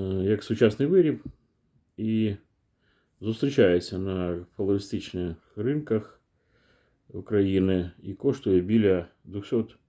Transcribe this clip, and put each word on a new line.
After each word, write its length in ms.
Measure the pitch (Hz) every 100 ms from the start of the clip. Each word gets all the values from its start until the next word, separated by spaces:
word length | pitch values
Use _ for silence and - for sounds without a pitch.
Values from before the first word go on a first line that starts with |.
| 95 95
як 200 | 98 107
сучасний 440 | - 120 117 - 143
виріб 360 | 185 160 120 - - _ _ _ _ _ -
і 380 | 110 110 107 101 _ _ _ _ _ _ _ -
зустрічається 760 | 101 113 139 135 98 87 - 92
на 480 | 95 92 87 87 90 -
флористичних 840 | 101 101 - 101 - 90 87 85 _ -
ринках 640 | 117 147 147 110 - _ _ _ _ _ _ _ _ _ _
України 840 | 98 - 104 98 95 95 92 87 -
і 100 | 98
коштує 480 | 98 139 139 107 92
біля 460 | 90 113 101 90 85 _
двохсот, 540 | - 101 - 120 110 _